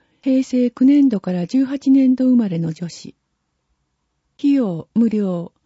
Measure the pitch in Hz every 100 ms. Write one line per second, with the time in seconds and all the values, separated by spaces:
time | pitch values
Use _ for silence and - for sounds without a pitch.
0 | _ _ 269 262 254 254 247 - 262 285
1 | 269 202 185 180 175 262 262 277 269 269
2 | 262 254 254 247 208 170 160 156 170 -
3 | - - _ _ _ _ _ _ _ _
4 | _ _ _ _ 285 277 208 165 - 220
5 | 233 214 196 175 175 _